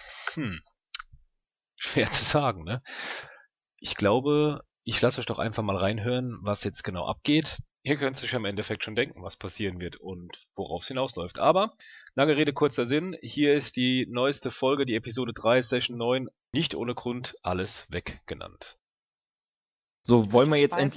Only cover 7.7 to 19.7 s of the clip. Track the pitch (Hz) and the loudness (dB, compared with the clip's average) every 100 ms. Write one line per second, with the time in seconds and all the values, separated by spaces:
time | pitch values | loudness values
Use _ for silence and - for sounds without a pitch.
7.7 | _ 123 147 135 131 120 120 101 101 - | _ -2 0 0 -2 -4 -4 -2 -4 -6
8.7 | 107 - 107 113 - 90 - 98 - 101 | -6 -2 -2 -2 -4 -14 -10 -10 -6 -6
9.7 | 90 87 - 92 92 87 - _ - 90 | -4 -8 -10 -12 -12 -14 -18 _ -10 -8
10.7 | 87 - 131 131 - 90 - 127 185 220 | -6 -6 -4 -4 -6 -8 0 2 4 0
11.7 | - - - - - 147 143 147 139 147 | -4 -20 -20 -4 2 4 4 2 4 2
12.7 | - 120 147 185 175 120 143 147 143 139 | 2 0 0 -2 -8 -8 2 4 4 2
13.7 | - 127 131 101 120 135 139 127 - 131 | 0 2 2 0 0 0 0 -4 0 2
14.7 | 139 127 113 123 113 117 - 113 127 123 | 2 2 0 -2 -4 -4 0 4 4 4
15.7 | 123 - 120 120 131 131 - _ 139 165 | 0 -2 -2 0 0 -2 -12 _ -2 -2
16.7 | 78 117 123 123 123 127 - - 92 92 | -2 -4 -4 -4 -4 -8 -8 -4 -2 -4
17.7 | - - 87 - - - 85 50 50 - | -8 -10 -8 -8 -12 -12 -12 -12 -14 -20
18.7 | - _ _ _ _ _ _ _ _ _ | -20 _ _ _ _ _ _ _ _ _